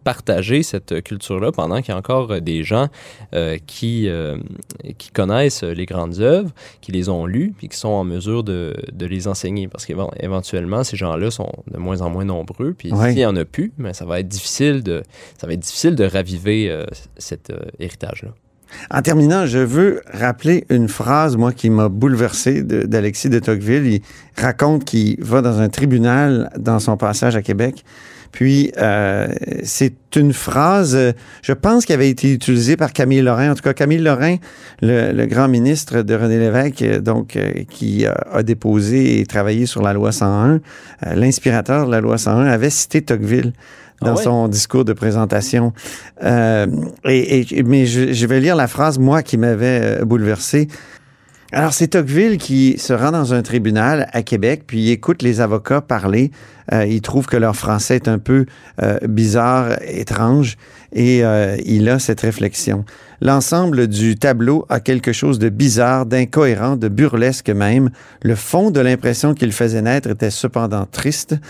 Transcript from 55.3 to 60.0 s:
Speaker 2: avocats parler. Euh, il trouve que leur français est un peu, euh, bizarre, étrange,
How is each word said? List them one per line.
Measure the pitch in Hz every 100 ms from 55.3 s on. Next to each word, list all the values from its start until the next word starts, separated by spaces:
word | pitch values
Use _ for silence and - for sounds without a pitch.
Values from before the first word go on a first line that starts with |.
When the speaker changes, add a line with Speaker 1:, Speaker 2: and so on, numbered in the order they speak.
| 113
Speaker 2:
avocats | 113 107 - 139
parler. | 147 113 95 104 139 - - - -
Euh, | 110 104
il | 110
trouve | 104 131 131
que | 120
leur | 113 104
français | - 104 - 127
est | 117
un | 107
peu, | 107 131 131 - - -
euh, | 104 104 117
bizarre, | 110 110 110 120 127 120 107 -
étrange, | -